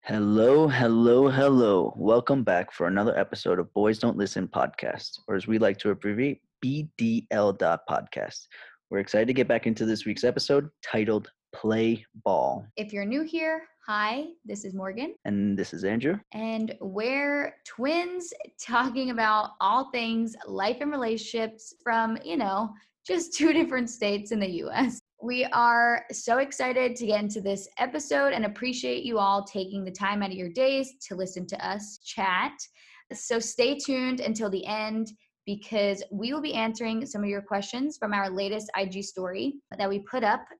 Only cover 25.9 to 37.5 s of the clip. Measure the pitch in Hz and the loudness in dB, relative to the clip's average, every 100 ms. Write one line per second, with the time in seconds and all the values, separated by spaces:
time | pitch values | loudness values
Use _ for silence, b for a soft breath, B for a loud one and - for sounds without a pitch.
25.9 | 233 - - - 240 277 - 254 254 254 | 2 -4 -8 0 2 2 -2 0 2 0
26.9 | 233 226 214 208 214 196 196 - - 254 | 0 0 0 0 -4 -4 -4 -6 -4 -2
27.9 | 302 285 285 277 247 208 208 254 247 254 | -2 0 2 2 2 -2 -2 -4 -2 -2
28.9 | 247 - 220 196 202 202 196 190 196 185 | -4 -2 0 2 2 0 -6 -6 -6 -8
29.9 | 185 196 208 196 190 180 190 262 269 262 | -4 -2 0 -2 -4 -6 2 2 2 -2
30.9 | - - 180 185 180 180 - 185 202 208 | -10 -12 -8 -6 -6 -10 -8 -6 -6 -8
31.9 | - - - 196 160 262 285 - b b | -16 -12 -4 0 0 -2 -6 -20 b b
32.9 | b b 226 - 233 226 - 240 285 285 | b b -14 -2 -2 -2 0 0 0 -2
33.9 | 262 254 254 214 214 220 190 180 214 214 | -2 -2 -2 -2 -2 -2 -4 -4 -4 -4
34.9 | 220 220 - b _ - 202 - 220 202 | -4 -4 -8 b _ -8 -8 -4 0 0
35.9 | 196 - 202 226 294 294 233 220 226 233 | 0 -6 -6 -4 -4 -4 -2 -2 -2 -4
36.9 | 226 - 208 208 202 202 | -4 -4 -4 -4 -4 -4